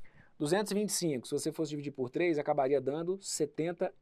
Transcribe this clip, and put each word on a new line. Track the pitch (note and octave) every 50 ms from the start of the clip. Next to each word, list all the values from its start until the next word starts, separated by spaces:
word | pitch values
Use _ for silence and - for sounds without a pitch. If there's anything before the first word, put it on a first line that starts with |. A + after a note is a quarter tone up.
| - - - - - - -
duzentos | - D#3 C#3+ E3 G3+ G#3+ G3 G3
e |
vinte | G3+ G#3+ F#3+
e | -
cinco, | - F3 E3 D3 B2 A2+
se | - D3
você | C#3+ - E3 D3
fosse | - D#3+ C#3+
dividir | D3+ D3 C#3+ C#3+ B2+
por | - B2+ A#2+
três, | - D#3 E3+ F3 E3
acabaria | D3 C#3+ - D3 C#3+ C3+ C3 C#3+ C#3
dando | B2+ C3 C#3 D#3 E3+ E3+ F#3 F#3+ -
setenta | - - - D#3 D3 - - D#3 E3+ F3 E3+ F#3+ F3 - _